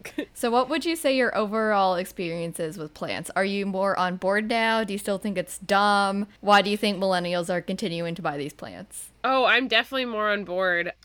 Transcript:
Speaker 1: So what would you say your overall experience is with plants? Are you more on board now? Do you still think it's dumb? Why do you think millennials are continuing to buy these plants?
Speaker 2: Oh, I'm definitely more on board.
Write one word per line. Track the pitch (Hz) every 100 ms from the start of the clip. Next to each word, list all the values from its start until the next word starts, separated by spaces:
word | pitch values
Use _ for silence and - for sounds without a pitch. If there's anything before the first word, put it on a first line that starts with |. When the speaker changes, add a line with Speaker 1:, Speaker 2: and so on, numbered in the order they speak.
| - - -
Speaker 1:
So | - 240
what | 240 254
would | 311
you | 330 330
say | 277 262
your | 240 -
overall | 214 220 220 202 190
experience | 180 190 - 170 170 170 165
is | 160 156
with | 156 -
plants? | 160 95 175 -
Are | 196
you | 202 196
more | 190 196 185
on | 180 180
board | 185 202 220
now? | 233 226 226
Do | 208
you | 202
still | - 196
think | 214 180
it's | 175 -
dumb? | 185 196 208 202 196 202 202 -
Why | 202 202
do | 196
you | 208
think | 208 185
millennials | 190 180 175 175 175
are | 180
continuing | 175 185 202 170 170 170
to |
buy | 160 147
these | 143
plants? | - 113 90 196 - - -
Speaker 2:
Oh, | 247 262 226
I'm | 226 254
definitely | 220 240 269 247
more | 214 214
on | 202
board. | 180 180 185 175 170 -